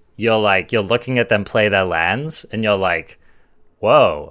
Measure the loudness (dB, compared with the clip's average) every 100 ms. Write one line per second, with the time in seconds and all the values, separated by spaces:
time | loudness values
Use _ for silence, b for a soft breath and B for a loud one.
0 | _ -6 0 2 2 0 0 -2 0 -2
1 | -2 -2 0 0 0 0 2 2 0 0
2 | -2 -2 -4 -8 -8 -4 0 0 0 -2
3 | -6 -20 _ _ _ _ -20 -6 2 4
4 | 4 0 -6